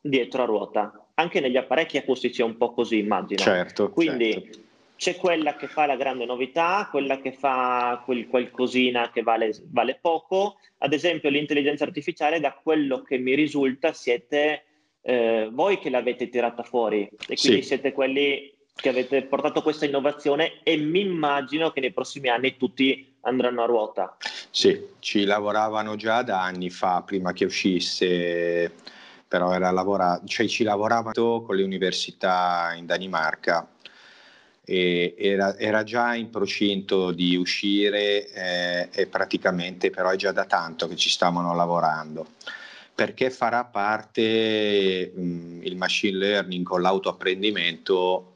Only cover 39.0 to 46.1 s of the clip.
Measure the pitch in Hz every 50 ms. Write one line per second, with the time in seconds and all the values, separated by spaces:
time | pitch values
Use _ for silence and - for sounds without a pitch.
39 | 92 - - 95 95 92 - 90 - 95 92 87 87 92 92 92 - 95 - 95
40 | 90 92 98 95 101 98 90 98 95 - 101 90 85 82 80 80 87 82 85 78
41 | - - - - 92 87 87 87 87 87 85 87 85 85 87 85 82 78 78 78
42 | 78 78 78 80 80 - - _ - - - - - - - - - - _ -
43 | 110 101 - - 131 131 131 - 123 113 117 120 120 123 - 104 101 104 107 107
44 | - - _ 120 113 110 113 113 110 110 110 107 107 104 104 101 95 95 92 92
45 | 90 - - 92 90 87 85 85 85 85 85 85 87 92 90 92 92 - - -
46 | - 101